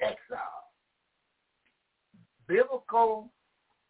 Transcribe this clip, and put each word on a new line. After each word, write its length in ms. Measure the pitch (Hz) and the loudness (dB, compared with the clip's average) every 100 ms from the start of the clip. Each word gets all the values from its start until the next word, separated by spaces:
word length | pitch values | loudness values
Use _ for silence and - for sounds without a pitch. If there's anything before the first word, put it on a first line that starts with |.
Exile. 640 | - - - 240 - - - _ _ _ _ _ _ _ _ _ _ _ _ _ _ - 113 _ - | -6 -6 -12 -10 -10 -12 -20 _ _ _ _ _ _ _ _ _ _ _ _ _ _ -20 _ _ -2
Biblical, 840 | 190 262 254 - 226 226 220 220 _ _ _ _ _ | 2 2 0 -2 2 4 2 -8 _ _ _ _ _